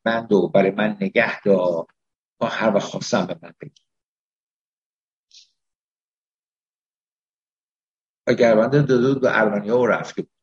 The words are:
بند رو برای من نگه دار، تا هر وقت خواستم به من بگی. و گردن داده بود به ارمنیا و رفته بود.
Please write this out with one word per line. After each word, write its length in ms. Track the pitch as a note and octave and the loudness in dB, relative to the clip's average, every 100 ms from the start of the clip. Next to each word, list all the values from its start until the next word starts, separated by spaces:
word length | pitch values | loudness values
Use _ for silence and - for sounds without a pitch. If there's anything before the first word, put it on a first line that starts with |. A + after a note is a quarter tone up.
بند 280 | A2+ A2+ A#2 | -4 -4 0
رو 180 | G2+ - | 0 2
برای 220 | G2 F#2+ | 2 0
من 260 | G2 G#2+ G#2 | 0 -4 -4
نگه 400 | G2 - A2 - | -4 0 -2 -2
دار، 460 | G#2 F#2+ F2+ E2 E2 _ _ _ _ _ | 0 0 0 -4 -8 _ _ _ _ _
تا 80 | A2+ | -6
هر 280 | - A2 G2+ | -2 -2 -2
وقت 80 | |
خواستم 420 | - G2 - G#2+ F2 | -4 -8 -4 -4 -4
به 140 | E2+ | -8
من 120 | E2+ - | -16 -20
بگی. 200 | - - _ _ _ _ _ _ _ _ _ _ _ _ _ _ _ _ _ _ _ _ _ _ _ _ _ _ _ _ _ _ _ _ _ _ _ _ _ _ _ _ _ _ _ _ - | -20 -20 _ _ _ _ _ _ _ _ _ _ _ _ _ _ _ _ _ _ _ _ _ _ _ _ _ _ _ _ _ _ _ _ _ _ _ _ _ _ _ _ _ _ _ _ -2
و 60 | |
گردن 520 | A#2+ A#2 G#2+ A2+ C#3+ C#3+ | 2 4 4 4 2 2
داده 280 | B2+ B2+ | 2 2
بود 80 | C3+ | 0
به 180 | B2 A2 | 0 2
ارمنیا 380 | G#2+ G2+ G2+ A#2+ | 0 -2 -2 0
و 80 | A#2 | 2
رفته 340 | E2+ E2 - | 0 -4 -12
بود. 100 | - _ | -12 _